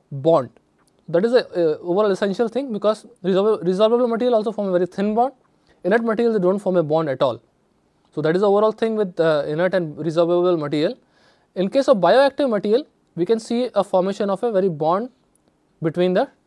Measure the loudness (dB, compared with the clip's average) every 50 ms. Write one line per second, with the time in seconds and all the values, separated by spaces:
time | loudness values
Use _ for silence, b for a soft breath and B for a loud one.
0 | _ -14 -10 -2 0 2 2 2 0 -2 _ _ _ _ _ _ _ _ _ _
1 | _ -4 -2 0 2 2 2 2 0 0 -2 -2 0 0 -2 -2 -4 -2 0 0
2 | 0 0 0 -2 -2 -2 -2 -2 -4 -4 -4 -6 -6 -6 -6 -2 -2 -2 -2 -2
3 | -6 -20 -16 _ -4 0 0 2 2 2 0 0 0 -2 0 2 2 2 2 2
4 | 0 0 -2 0 0 0 0 0 0 -2 -6 -6 -2 0 0 0 0 -2 -4 -4
5 | -4 -2 0 0 0 -2 -4 _ _ _ _ _ b b b b b 0 0 0
6 | 0 0 -2 0 0 0 0 2 2 0 0 0 -2 0 0 0 0 0 0 0
7 | 0 -2 -2 0 0 -2 -2 -4 _ _ _ _ _ _ _ _ _ _ _ _
8 | _ _ -6 -2 0 0 0 2 2 2 4 4 2 2 0 0 -2 -2 -2 -2
9 | -4 -2 -2 0 0 2 2 0 -2 -2 -2 -2 -2 0 0 -2 -4 -4 -6 -6
10 | -6 -2 0 0 2 2 2 2 2 2 0 0 -2 -2 -2 0 0 -2 -4 -6
11 | b b b b b b b b b b b -4 -2 0 0 2 4 4 4 4
12 | 4 4 6 6 4 2 2 -2 -2 -2 -2 -2 0 0 0 0 -2 _ _ _
13 | _ _ -6 -4 -2 0 -2 -2 -2 -4 -4 -2 -2 -2 -2 -2 -2 0 0 0
14 | 0 0 -2 -4 -4 -4 -4 -2 -2 -2 0 0 0 0 -2 -2 -2 0 0 -2
15 | -4 -8 _ _ _ _ _ _ _ _ _ _ _ _ _ -6 -6 -4 -2 0
16 | 0 0 0 0 -2 -2 _ _ _